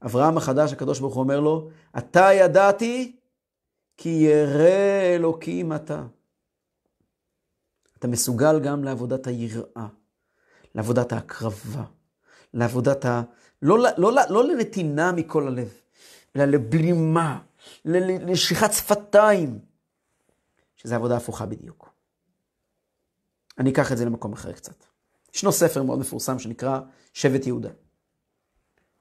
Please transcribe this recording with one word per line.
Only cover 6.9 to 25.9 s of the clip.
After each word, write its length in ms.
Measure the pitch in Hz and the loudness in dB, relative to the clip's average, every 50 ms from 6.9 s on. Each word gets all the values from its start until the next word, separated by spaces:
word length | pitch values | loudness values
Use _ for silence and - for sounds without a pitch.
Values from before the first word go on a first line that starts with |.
| _ _ _ _ _ _ _ _ _ _ _ _ _ _ _ _ _ _ _ _ _ _ - | _ _ _ _ _ _ _ _ _ _ _ _ _ _ _ _ _ _ _ _ _ _ -6
אתה 80 | 123 | -4
מסוגל 480 | 120 113 - 131 120 113 143 156 156 151 | -4 -2 -2 -2 0 2 2 2 2 2
גם 240 | 127 143 143 143 139 | 0 -2 -4 -4 -4
לעבודת 420 | 135 123 113 123 120 131 131 131 | -6 -6 -6 -6 -6 -6 -6 -6
היראה, 600 | 127 120 117 117 110 107 117 - - _ 117 110 104 - _ _ _ _ _ _ _ _ _ _ _ _ _ _ _ - | -6 -6 -6 -6 -8 -8 -10 -12 -12 _ -14 -14 -14 -16 _ _ _ _ _ _ _ _ _ _ _ _ _ _ _ -8
לעבודת 380 | 107 104 117 117 123 - - | -6 -4 0 0 0 0 -2
ההקרבה, 720 | 113 113 - - - - 113 113 101 - - 110 123 139 107 - - _ _ _ _ _ _ _ _ _ _ _ - | -4 -8 -8 -10 -12 -8 -8 -8 -8 -8 -12 -12 -10 -10 -12 -12 -16 _ _ _ _ _ _ _ _ _ _ _ -4
לעבודת 500 | 117 120 110 123 123 113 139 139 135 - | -2 -2 0 0 0 0 0 0 0 -2
ה-, 180 | 127 120 117 117 - _ _ _ _ _ _ | -2 -2 -2 -4 -8 _ _ _ _ _ _
לא 160 | - 151 208 233 | 2 4 4 4
ל-, 160 | 247 - - | 4 2 2
לא 160 | 165 180 220 | 2 2 4
ל-, 200 | 247 277 - - | 4 4 2 4
לא 120 | 185 220 262 | 2 2 2
לנתינה 680 | 311 339 240 214 214 - - 170 151 143 147 170 185 | 2 0 -2 -2 -4 -4 -4 -4 -2 -2 0 0 0
מכל 360 | 180 170 160 - - 156 143 135 | -2 -2 -4 -2 -2 -2 -2 -2
הלב, 320 | 127 127 117 98 - _ _ _ _ _ - - - - _ _ - | -4 -6 -8 -8 -12 _ _ _ _ _ -20 -20 -20 -20 _ _ -2
אלא 80 | 135 143 | 0 2
לבלימה, 960 | 139 143 143 113 110 156 160 156 175 175 165 160 160 160 170 165 147 - - - _ _ _ - - - - - | 2 2 0 0 0 0 2 2 2 2 2 2 2 2 0 0 -2 -4 -8 -12 _ _ _ -20 -20 -20 -10 -4
ל-, 140 | 156 170 185 | -2 0 0
ל-, 320 | 185 185 185 180 175 175 | 0 0 -2 -4 -2 -2
לשליחת 420 | 180 156 - - 170 - 220 208 | -2 -2 0 -2 0 0 0 0
שפתיים, 840 | 214 - - - 208 208 208 - - 208 214 214 208 190 156 127 110 104 - _ _ _ _ _ _ _ _ _ _ _ _ _ _ _ _ _ _ _ _ _ _ | 0 -4 -2 -2 -2 -2 0 4 4 6 6 6 4 2 0 -4 -6 -10 -14 _ _ _ _ _ _ _ _ _ _ _ _ _ _ _ _ _ _ _ _ _ _
שזה 200 | _ - 113 120 | _ -8 -6 -4
עבודה 200 | 117 120 123 120 | -2 -2 -2 -2
הפוכה 300 | 117 - 120 107 - 107 | -2 -4 -8 -10 -10 -10
בדיוק. 480 | 110 110 - - - - _ - _ _ _ _ _ _ _ _ _ _ _ _ _ _ _ _ _ _ _ _ _ _ _ _ _ _ _ _ _ _ _ _ _ _ - | -10 -10 -12 -14 -20 -20 _ -20 _ _ _ _ _ _ _ _ _ _ _ _ _ _ _ _ _ _ _ _ _ _ _ _ _ _ _ _ _ _ _ _ _ _ -4
אני 140 | 131 135 | -2 0
אקח 200 | 131 151 135 - | 0 0 0 0
את 40 | 131 | -2
זה 80 | 113 120 | -4 -4
למקום 280 | 120 117 - - 104 | -4 -4 -6 -8 -12
אחר 200 | 107 - - 87 | -12 -12 -14 -16
קצת. 320 | 87 - - - - _ _ _ _ _ _ _ _ _ _ _ - | -16 -16 -20 -20 -20 _ _ _ _ _ _ _ _ _ _ _ -10
ישנו 180 | - 190 196 | -2 -2 0
ספר 300 | - - 170 165 - 139 | 2 2 2 0 2 -2
מאוד 160 | 135 131 | -2 -2